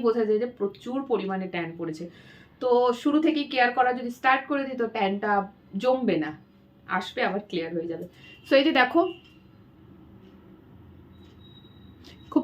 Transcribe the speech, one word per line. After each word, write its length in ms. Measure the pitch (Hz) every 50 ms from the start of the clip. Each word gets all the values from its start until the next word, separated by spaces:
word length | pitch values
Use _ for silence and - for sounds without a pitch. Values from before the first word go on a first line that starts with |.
| 240
বোঝা 180 | 226 220 233 220
যায় 120 | 208 214 214 240
যে 40 | 247 - -
প্রচুর 380 | 202 196 - - - 240 247 269 269 -
পরিমাণে 360 | 226 190 196 190 190 190 185 180 180
ট্যান 160 | 175 165 165 165 170
পড়েছে। 260 | 170 160 156 - 175 170 - - - - - - - - _ -
তো 80 | 254 247 240 247 247 247 240 -
শুরু 160 | - 294 294 311 320
থেকেই 220 | 311 311 285 277 240 269
কেয়ার 180 | 254 247 247 240
করা 140 | 262 254 254 247 254
যদি 120 | 240 240 240 -
স্টার্ট 240 | - 262 269 269 - -
করে 140 | 294 277 269
দিই, 100 | 269 254 240
তো 40 | 226 220 220
ট্যানটা 360 | 220 196 190 196 202 214 208 208 196 190 - - - _ - - 196 247
জমবে 340 | 254 262 262 247 196 165 156 151
না, 80 | 151 156 - - _ _ _ _ _ _ _ - - -
আসবে 220 | 185 - - - 247 233 190
আবার 120 | 185 202 - -
ক্লিয়ার 220 | 185 165 165 165 175
হয়ে 120 | 165 165 170
যাবে। 140 | 165 165 175 - - - - - - - -
So 60 | - 285 269
এই 40 | 285
যে 40 | 320 262 262
দেখো, 200 | 247 247 - 339 370 359 - - - - - - - - - - - - - - - - - - - - - - - - - - - - - - - - - - - - - - - - - - - - - - - - - - - - - - - - - - - - - - - -
খুব 100 | - 294